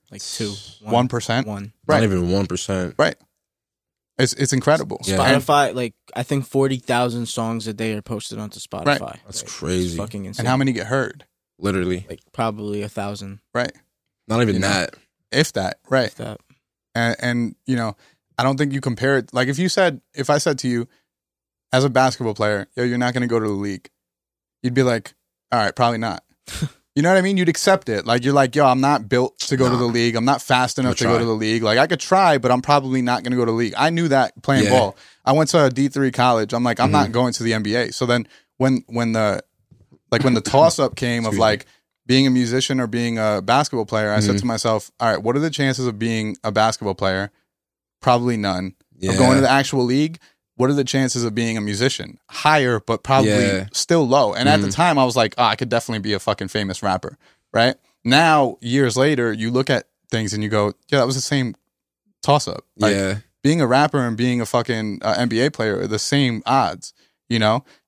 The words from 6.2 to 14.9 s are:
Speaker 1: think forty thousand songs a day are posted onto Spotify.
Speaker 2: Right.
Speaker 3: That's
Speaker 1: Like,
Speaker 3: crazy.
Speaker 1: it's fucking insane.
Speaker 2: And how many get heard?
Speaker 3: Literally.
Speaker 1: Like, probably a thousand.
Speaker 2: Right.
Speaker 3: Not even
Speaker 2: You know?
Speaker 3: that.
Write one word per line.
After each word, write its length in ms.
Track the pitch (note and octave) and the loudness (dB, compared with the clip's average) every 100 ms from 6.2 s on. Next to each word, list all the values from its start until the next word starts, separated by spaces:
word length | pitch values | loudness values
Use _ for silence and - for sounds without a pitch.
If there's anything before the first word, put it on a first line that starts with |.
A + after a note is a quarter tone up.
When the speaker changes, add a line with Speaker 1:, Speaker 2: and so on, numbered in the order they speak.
Speaker 1:
think 220 | B2 C#3 | -4 -4
forty 320 | B2+ C#3 C3+ C3 | -2 0 0 -2
thousand 500 | - A#2+ B2 A#2+ A2+ | -2 0 0 -4 -6
songs 400 | - A2+ A2+ A2 | -6 -6 -6 -8
a 60 | |
day 200 | G#2+ A2+ | -6 -6
are 80 | G#2 | -6
posted 380 | - A2 - G#2+ | -8 -10 -10 -12
onto 200 | G#2+ G#2 | -12 -14
Spotify. 400 | - - D3 C#3 | -12 -6 -4 -4
Speaker 2:
Right. 200 | - - | -6 -14
Speaker 3:
That's 180 | G2+ - | -14 -14
Speaker 1:
Like, 80 | - | -12
Speaker 3:
crazy. 360 | - D#2+ F#2 F2+ | -8 -4 -2 -2
Speaker 1:
it's 60 | E2 | -6
fucking 280 | G2+ G2+ | -8 -10
insane. 160 | F#2+ G#2 | -12 -6
Speaker 2:
And 60 | A#2+ | -2
how 100 | C3 | 0
many 140 | C3+ | 0
get 140 | A2+ G#2 | -2 -4
heard? 380 | C3+ B2 - - _ _ - | -4 -4 -10 -20 _ _ -8
Speaker 3:
Literally. 460 | G2 F#2+ F2+ F2+ G2+ | -4 -2 -2 -4 -8
Speaker 1:
Like, 100 | D#2+ _ | -18 _
probably 480 | - A2+ G#2 G#2 G#2 | -6 -4 -4 -8 -8
a 80 | G#2 | -8
thousand. 500 | - G2+ G2+ G2 G2 _ | -8 -8 -10 -14 -18 _
Speaker 2:
Right. 180 | A#2 B2 - _ _ _ _ - | -6 -6 -8 _ _ _ _ -4
Speaker 3:
Not 140 | A2+ | 0
even 140 | A2+ | 2
Speaker 2:
You 60 | F#2+ | 0
know? 60 | G2 | 0
Speaker 3:
that. 260 | G2 E2+ | -2 -4